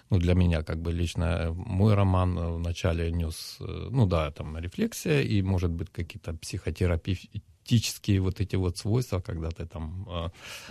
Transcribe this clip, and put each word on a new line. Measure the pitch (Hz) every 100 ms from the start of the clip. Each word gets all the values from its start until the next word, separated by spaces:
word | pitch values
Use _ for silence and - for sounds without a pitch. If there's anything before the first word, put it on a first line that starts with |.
| _
ну, | 92
для | 87
меня | 90 87 82
как | 78 82
бы | 85
лично, | 85 85 -
э, | 82 87 82
мой | 85 - 92 107
роман, | 101 98 92 90 87
э, | 85 85
вначале | 85 87 90 82 85
нёс, | 85 82 80 - -
э, | 85 82 85
ну | 131 101
да, | 85 76
там | - 76 80
рефлексия | 87 - 226 - - 147
и, | 120 104
может | 95 92 87
быть, | 82 80
какие-то | - 82 - -
психотерапевтические | 82 - 101 - 80 90 82 - 90 - - - _ - 117 - - - 95
вот | 92 -
эти | 90 95
вот | 90 -
свойства, | 101 117 123 92
когда | - 85 80
ты | 82 82
там, | 82 78 90 95
э, | 87 82 - - - -